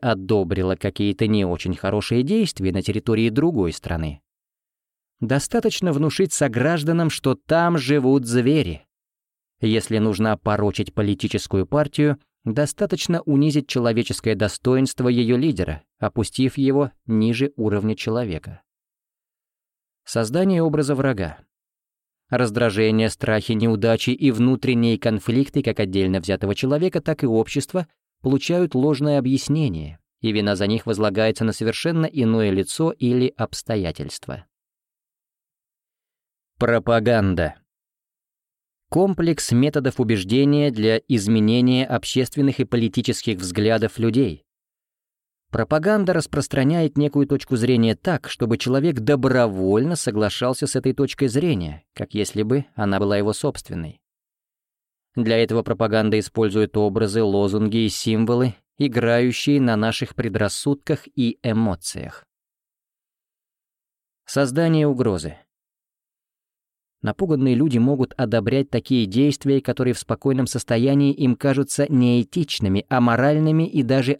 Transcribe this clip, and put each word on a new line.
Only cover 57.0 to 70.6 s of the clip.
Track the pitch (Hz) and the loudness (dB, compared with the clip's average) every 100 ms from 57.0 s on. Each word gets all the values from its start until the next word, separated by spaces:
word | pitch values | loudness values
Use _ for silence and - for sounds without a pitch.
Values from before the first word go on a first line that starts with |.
| 107 110 | -2 0
лозунги | 107 101 101 104 107 113 | 2 2 2 0 0 0
и | 107 | -2
символы, | - 113 110 117 120 127 - _ - | -2 -2 0 2 2 0 -2 _ -4
играющие | 143 117 117 117 127 - 147 143 | -2 0 2 2 2 0 0 2
на | 123 | 2
наших | 107 110 - 156 | 2 0 -2 -8
предрассудках | - 113 92 104 - 143 143 - 147 - - | -6 -4 -2 -2 -2 -4 -4 -4 -6 -4 -2
и | 117 - | -2 -2
эмоциях. | 120 110 110 87 - - 64 - _ _ _ _ _ _ _ _ _ _ _ _ _ _ _ _ _ _ _ _ - | -2 0 0 -2 -8 -12 -14 -16 _ _ _ _ _ _ _ _ _ _ _ _ _ _ _ _ _ _ _ _ -6
Создание | 139 135 143 165 156 147 | -2 0 2 2 4 2
угрозы. | 127 113 90 76 - _ _ _ _ _ _ _ _ _ _ _ _ _ _ _ - | 2 0 0 -6 -12 _ _ _ _ _ _ _ _ _ _ _ _ _ _ _ -8
Напуганные | 104 - 190 143 131 120 | -8 -4 0 2 2 2
люди | 156 120 | 2 2
могут | 123 139 127 - | 2 2 -2 -2
одобрять | 117 113 104 135 139 | -2 0 0 0 0
такие | 117 - 127 101 | -4 0 0 2
действия, | 113 143 135 139 139 | 2 2 2 0 0
которые | 127 120 123 | 0 -2 0
в | 110 | -2
спокойном | - 110 139 131 127 | -4 -2 0 0 -2
состоянии | 123 | -4